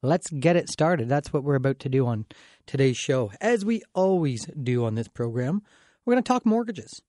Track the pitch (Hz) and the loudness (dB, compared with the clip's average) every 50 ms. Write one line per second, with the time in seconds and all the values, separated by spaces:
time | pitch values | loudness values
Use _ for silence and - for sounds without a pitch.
0 | - 131 160 180 - - 165 143 127 165 175 175 - - - - 156 160 180 160 | 0 0 0 0 -2 -4 -8 0 2 4 4 4 0 -2 -2 0 2 2 2 0
1 | 113 120 135 147 143 - - 151 131 143 143 135 127 135 135 _ - 139 131 135 | 0 0 0 -2 -2 -2 -4 -4 0 0 0 2 2 0 -2 _ -4 0 2 2
2 | 131 120 117 107 107 _ - - - - _ _ _ - - 139 135 135 123 - | 2 2 0 -4 -6 _ -14 -20 -20 -20 _ _ _ -8 -2 2 2 2 2 0
3 | - - 139 131 120 101 98 - - 214 240 226 196 208 233 220 - _ _ 185 | -2 -2 0 0 0 -4 -6 -4 0 0 0 2 2 0 -2 -2 -4 _ _ 0
4 | 185 190 190 180 160 143 127 110 107 - - 151 131 120 123 120 117 113 107 113 | 2 2 2 2 2 0 -2 -4 -8 -10 -10 -6 -2 0 0 0 0 0 -2 -2
5 | 113 - _ - 120 117 113 123 123 131 165 208 - _ _ _ _ _ _ _ | -6 -6 _ -6 -6 -4 -2 -2 -2 -2 -2 -4 -4 _ _ _ _ _ _ _
6 | _ - 240 247 233 - 254 247 - 220 214 233 240 214 220 170 - - - - | _ 0 0 2 2 2 0 2 2 2 2 2 0 -4 -8 -10 -12 -16 -18 -20
7 | _ | _